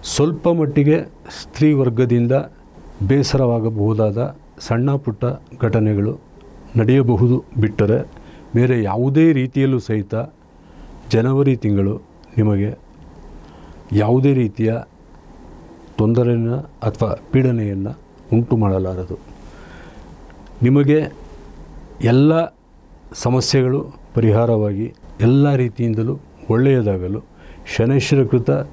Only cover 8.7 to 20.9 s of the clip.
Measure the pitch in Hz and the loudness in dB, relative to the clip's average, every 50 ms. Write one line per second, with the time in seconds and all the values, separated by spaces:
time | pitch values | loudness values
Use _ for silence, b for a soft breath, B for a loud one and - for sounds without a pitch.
8.7 | 127 120 107 98 95 117 123 135 135 151 160 165 156 135 127 127 - 139 135 135 | 2 0 0 -2 -2 -2 -2 0 2 4 4 4 4 2 -2 -2 -2 -2 0 0
9.7 | 131 123 - - 110 107 101 101 - 110 127 147 - _ - _ - B B B | 0 -2 -2 -2 -4 -4 -4 -4 -6 -8 -8 -8 -14 _ -20 _ -20 B B B
10.7 | B B B B B B - - - 110 113 131 135 139 139 139 131 117 - 107 | B B B B B B -6 0 0 0 2 2 2 2 2 2 2 0 0 0
11.7 | 104 98 98 98 110 - - - - - - - - - 107 107 104 98 101 107 | 0 2 0 0 -2 -6 -10 -20 -20 -20 -20 -6 -2 0 2 2 2 0 -2 -4
12.7 | 120 - - - - - - - - - - - - B B B B B B B | -6 -10 -18 -20 -20 -20 -20 -20 -20 -20 -20 -20 -20 B B B B B B B
13.7 | B B B - 101 104 104 107 120 131 131 143 139 127 120 107 - - 110 110 | B B B -4 -2 0 2 2 2 2 2 2 2 2 0 -2 -2 -2 -2 -2
14.7 | 113 117 - - _ - - - - - - - - - - - - - - - | -2 -4 -8 -12 _ -20 -20 -20 -20 -20 -20 -20 -20 -20 -20 -20 -20 -20 -20 -20
15.7 | - - - - - - 107 110 117 120 123 120 120 117 113 117 123 139 147 - | -20 -20 -20 -14 -4 0 0 2 2 2 2 2 0 0 -2 -4 -4 -6 -8 -12
16.7 | - - - 113 107 - 117 104 - - - - - 135 127 127 123 113 107 101 | -16 -6 -6 -6 -2 -2 -2 -2 -2 -6 -8 -2 0 0 2 2 0 -2 -2 -4
17.7 | 98 95 98 107 135 - - - - - - - - 113 117 - 127 110 107 98 | -4 -6 -6 -8 -10 -14 -20 -20 -20 -20 -6 -2 0 0 0 0 0 0 2 0
18.7 | 95 95 95 92 92 90 92 90 90 - - - - - B B B B B B | 0 0 -2 -4 -6 -8 -8 -10 -12 -14 -14 -20 -20 -20 B B B B B B
19.7 | B B B B B B B B B - - - - - - - - - 117 123 | B B B B B B B B B -20 -20 -20 -20 -20 -20 -20 -6 -2 0 2
20.7 | 131 143 143 139 | 4 4 4 4